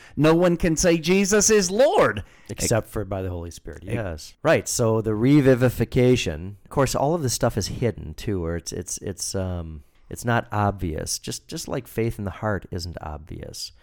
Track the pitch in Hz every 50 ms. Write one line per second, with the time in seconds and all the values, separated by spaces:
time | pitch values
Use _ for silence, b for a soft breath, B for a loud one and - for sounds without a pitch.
0 | B B B - 151 160 165 170 180 175 175 - 190 170 160 - - 170 170 170
1 | 147 170 185 196 202 190 214 208 202 - 220 208 180 175 196 226 277 320 427 240
2 | 156 113 104 104 b b b b b - 107 - - - 120 107 - - - 110
3 | 98 92 101 95 95 92 90 85 85 85 - - - 82 78 76 85 - - 117
4 | 104 90 80 78 - - - _ - 156 156 104 - - - - 120 113 110 113
5 | 104 110 107 104 120 135 147 151 131 135 127 117 127 120 - - 117 - - 131
6 | 123 127 127 123 - 87 78 78 87 98 101 - - - - 143 131 123 - -
7 | 135 143 175 170 139 120 - - 127 120 - 107 - - - - 123 110 - 78
8 | 78 78 78 - - 117 101 90 82 82 85 85 - - - 87 87 - - -
9 | - 95 92 - - - - 98 92 92 90 87 82 80 78 76 - _ _ _
10 | _ - - - - 120 120 117 - - 104 104 104 101 101 95 90 82 76 82
11 | 87 - - - - - - - - - 156 160 - - 156 139 120 - - 113
12 | 113 117 117 - 101 95 - - 110 107 101 90 - - - 90 90 87 78 -
13 | - 78 76 76 80 - 82 80 - - - - - - b b